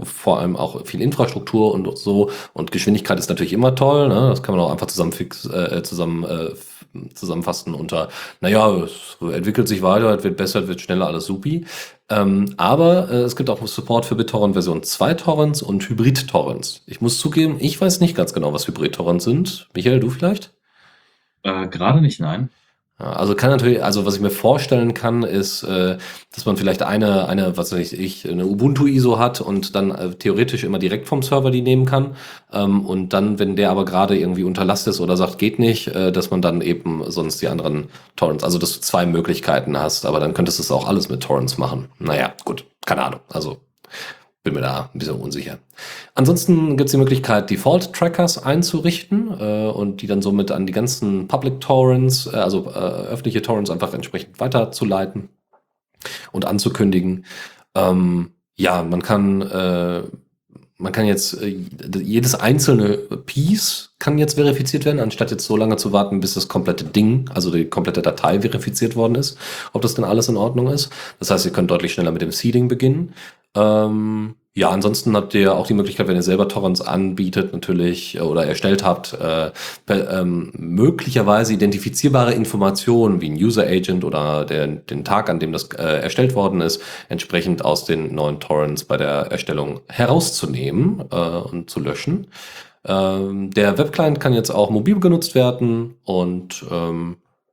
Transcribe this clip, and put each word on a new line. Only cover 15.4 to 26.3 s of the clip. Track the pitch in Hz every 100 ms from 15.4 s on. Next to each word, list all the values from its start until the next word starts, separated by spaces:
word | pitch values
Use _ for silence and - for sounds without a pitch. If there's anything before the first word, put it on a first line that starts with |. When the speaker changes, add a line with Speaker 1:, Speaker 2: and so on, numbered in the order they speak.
| 151 147
Speaker 1:
und | - 98 -
Hybrid-Torrents. | 113 120 131 - - 69 - - - _
Ich | -
muss | 117 120
zugeben, | 156 156 160 135
ich | 151 -
weiß | 190 180
nicht | 170
ganz | - 90
genau, | - 73
was | 73 -
Hybrid-Torrents | - 73 - 85 87
sind. | 117 139 190 - -
Michael, | 123 120 131
du | 117
vielleicht? | 131 175 202 - _ _ _ _ _ _ _ _ _
Speaker 2:
Äh, | 98 95 92
gerade | 85 92 147
nicht, | 147 -
nein. | 80 90 131 - _ _ _ _
Speaker 1:
Ja, | -
also | - 98
kann | 101 127
natürlich, | 135 123 120
also | - 101 98
was |
ich | 98
mir | 104
vorstellen | - 113 139 - 123 117
kann, | 117 117 117
ist, | 117 98 98 -
äh, | - 92 92 92 - - -